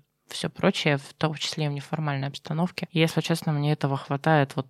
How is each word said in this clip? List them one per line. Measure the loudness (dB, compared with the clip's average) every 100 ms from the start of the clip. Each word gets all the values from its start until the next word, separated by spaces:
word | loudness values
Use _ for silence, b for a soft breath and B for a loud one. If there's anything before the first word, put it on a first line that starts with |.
| _ _ -14
всё | -8 -8
прочее, | 0 0 2 2 0
в | -2 -4
том | -2 -2
числе | -6 -2 -2
и |
в |
неформальной | -4 -6 -4 -2 -2 -4
обстановке. | -8 -6 -2 -2 -4 -4
Если | 2 2 2
честно, | 0 0 0
мне | 0 2
этого | 2 0 -2
хватает | -2 -2 4 4 4
вот | -2